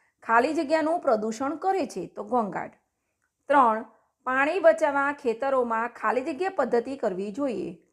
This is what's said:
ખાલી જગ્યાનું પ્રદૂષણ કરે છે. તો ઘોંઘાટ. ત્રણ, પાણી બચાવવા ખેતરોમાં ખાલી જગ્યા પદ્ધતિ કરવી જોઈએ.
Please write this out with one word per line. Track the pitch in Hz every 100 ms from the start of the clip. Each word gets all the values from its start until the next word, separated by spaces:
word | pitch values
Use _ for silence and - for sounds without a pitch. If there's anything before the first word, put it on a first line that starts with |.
| _ _
ખાલી | - 226 277
જગ્યાનું | 320 277 320 311 349
પ્રદૂષણ | 330 220 220 226 269 302
કરે | 381 381 277
છે. | 190 175
તો | -
ઘોંઘાટ. | 208 247 208 160 - - _ _ _ _ _ _ -
ત્રણ, | 285 240 220 - _ _ _
પાણી | - 262 285 359
બચાવવા | 320 320 302 277 277
ખેતરોમાં | 285 233 226 269 262 240 226 233
ખાલી | - 220 240
જગ્યા | 262 285 381
પદ્ધતિ | 381 254 240 233 277
કરવી | - 180 202
જોઈએ. | 202 285 196 - - _